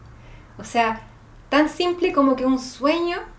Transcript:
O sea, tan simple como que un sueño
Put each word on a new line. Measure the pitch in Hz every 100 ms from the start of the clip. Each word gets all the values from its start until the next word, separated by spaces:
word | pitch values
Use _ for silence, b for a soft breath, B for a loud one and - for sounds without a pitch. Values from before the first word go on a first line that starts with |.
| - B B B B B
O |
sea, | 202 233 220 220 - - - - -
tan | 285 302
simple | - 349 349 359
como | 294 269 247
que | 254
un | 262
sueño | - - 277 339 339 370 392